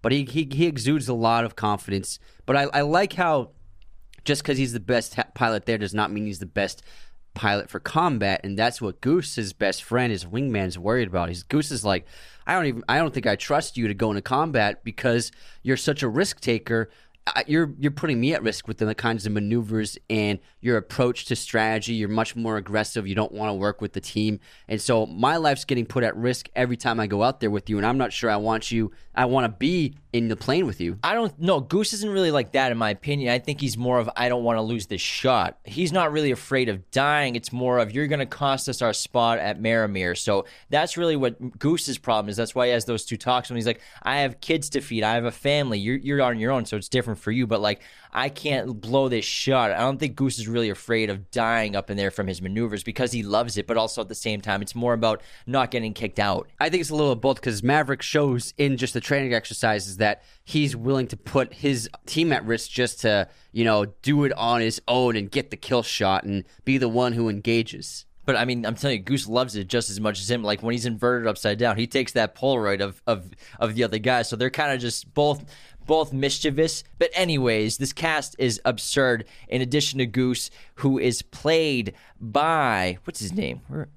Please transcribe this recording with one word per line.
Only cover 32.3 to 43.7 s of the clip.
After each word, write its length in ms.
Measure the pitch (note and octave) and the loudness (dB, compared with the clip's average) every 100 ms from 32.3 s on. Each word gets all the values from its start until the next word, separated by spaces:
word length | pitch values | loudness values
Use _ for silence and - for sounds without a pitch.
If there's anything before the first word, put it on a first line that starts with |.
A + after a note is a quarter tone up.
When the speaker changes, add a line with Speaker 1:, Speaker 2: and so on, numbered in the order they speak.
Speaker 2:
like 200 | D3 A2 | 2 2
that, 180 | C3+ C3 | 2 2
in 40 | A#2 | 2
my 120 | A2 | 0
opinion. 420 | G#2 C#3+ C#3+ B2+ | -2 -2 -2 0
I 80 | B2 | 0
think 220 | C3+ D3+ | -2 -4
he's 160 | C3+ G#2+ | -4 -2
more 220 | B2 B2 | 2 2
of, 100 | A2+ - | 2 0
"I 100 | B2 | 2
don't 160 | B2 | 2
wanna 180 | A#2 A2+ | 2 0
lose 260 | A2 A#2+ G2 | 0 -4 -4
this 140 | F#2+ | -6
shot." 580 | - - C3+ B2 F2 - | -4 0 4 4 2 -4
He's 280 | - G2+ F3 | -12 -2 0
not 180 | F3+ E3 | 2 2
really 200 | D3+ D3 | 2 2
afraid 360 | B2 - C3+ B2 | 0 0 0 2
of 220 | F#2+ - | -2 -2
dying. 440 | C3 C#3 D3 C3+ A#2+ | 2 4 4 2 -2
It's 180 | - | -6
more 240 | B2 B2+ B2 | -2 2 2
of, 120 | A2 | 2
"You're 160 | A#2 D3 | 0 -2
gonna 180 | D3 C3+ | -2 -4
cost 420 | - C#3+ C3+ - | -2 0 0 -2
us 140 | B2 | 0
our 100 | A#2+ | 0
spot 460 | G#2 - B2 A#2 A#2 | 0 0 2 4 2
at 220 | F2+ G#2 | 0 -2
Maromir." 560 | A2 A2+ A2 G2 F2+ F2 | 2 2 2 0 -2 -2
So 280 | - G2+ - - - | 0 0 0 -12 -2
that's 280 | D3 E3+ E3+ | 0 0 0
really 180 | E3+ D3+ | 0 2
what 420 | C3 A2+ B2 G2+ | 0 -2 -12 -2
Goose's 380 | C#3+ E3 - A#2+ | 0 0 -2 -6
problem 300 | - A2 G#2 | 0 0 0
is. 60 | G#2 | -4
That's 160 | A2+ B2+ | -4 2
why 120 | B2 | 2
he 60 | |
has 100 | A#2+ A2 | 2 0
those 200 | A2+ - | -4 -4
two 120 | A2 | -6
talks 320 | - B2 A#2+ | 0 0 0
when 60 | A#2+ | -2
he's 120 | |
like, 140 | A2+ | -2